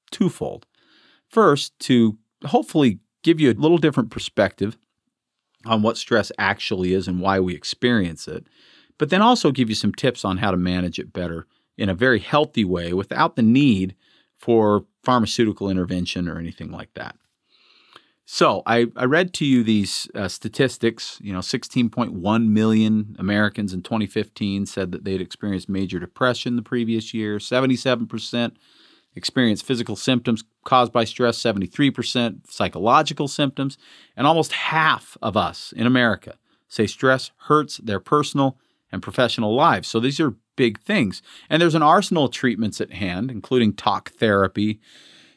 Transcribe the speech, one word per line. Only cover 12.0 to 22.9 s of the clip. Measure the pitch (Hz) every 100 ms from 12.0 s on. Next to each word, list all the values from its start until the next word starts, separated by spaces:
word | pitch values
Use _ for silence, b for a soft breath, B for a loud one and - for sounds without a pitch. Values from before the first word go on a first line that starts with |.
| 127 107
healthy | - 147 151 120
way | 92 87 85
without | 92 98 - 165 -
the |
need | 110 131 143 95 92 - _ _ _ _
for | - 113 107 104 - _
pharmaceutical | - 123 107 - 110 98 98
intervention | 92 90 92 90 92 87
or | 82
anything | 82 - 85
like | 85 -
that. | - - - _ _ _ b b b b b b b
So | b - 156 101 -
I, | 117 120
I | - 127
read | 160 185
to | -
you | 147 127
these, | 110 107 95 - -
uh, | - 95
statistics, | - 110 - 131 - 113 - - -
you | 101
know, | 92
sixteen | - 127 - 131 113
point | - 110
one | 95 98 113 110
million | 107 110 110 110